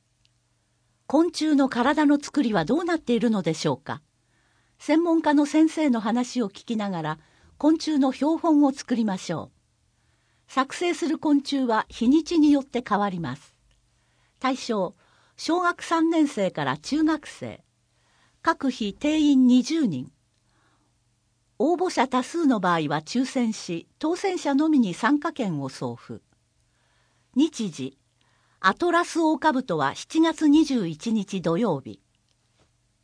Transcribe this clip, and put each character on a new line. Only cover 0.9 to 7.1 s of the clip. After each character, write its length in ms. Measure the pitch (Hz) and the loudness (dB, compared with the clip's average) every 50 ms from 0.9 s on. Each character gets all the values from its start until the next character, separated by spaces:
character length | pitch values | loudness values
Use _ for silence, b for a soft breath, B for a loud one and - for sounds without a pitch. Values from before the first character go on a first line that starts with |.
| _ _ _ | _ _ _
昆 220 | - - 294 339 349 | 0 2 2 2 2
虫 280 | - - 302 311 302 | 0 -2 0 2 2
の 140 | 269 277 262 | 2 2 2
体 360 | - 233 233 269 302 302 302 | 0 0 0 2 2 4 4
の 140 | 285 294 285 | 4 4 2
作 220 | - - - - | 0 -2 -2 0
り 120 | 233 233 214 | 0 0 0
は 120 | 175 156 | 0 0
ど 140 | 151 247 339 | 0 0 0
う 40 | 370 | 0
な 100 | 339 339 | 0 -2
っ 40 | - | -2
て 140 | - - 240 | -2 0 0
い 60 | 226 | 0
る 100 | 208 240 | 2 0
の 120 | 220 196 175 | 0 0 0
で 100 | 170 160 | -2 -2
し 140 | - - 156 | -2 -2 -2
ょ 60 | 131 | -2
う 80 | - | -4
か。 200 | - - 113 - - _ _ _ _ _ _ _ _ _ _ _ _ _ _ _ | -6 -10 -12 -12 -14 _ _ _ _ _ _ _ _ _ _ _ _ _ _ _
専 240 | - - 302 320 349 | -4 0 0 2 2
門 180 | 349 330 330 | 2 2 2
家 120 | - 302 294 | 2 2 2
の 120 | 294 285 | 2 2
先 240 | 285 - 311 320 320 | 2 4 4 4 4
生 200 | - 320 311 285 | 2 0 0 0
の 100 | 240 226 | 0 0
話 420 | 202 226 220 247 247 247 - 254 | 0 -2 -2 -2 -2 -2 -4 -4
を 80 | 226 196 | -4 -4
聞 160 | - - - | -6 -10 -10
き 120 | - 233 220 | -8 -6 -4
な 120 | 208 202 | -4 -4
が 120 | 185 165 | -6 -6
ら、 180 | 156 151 | -6 -6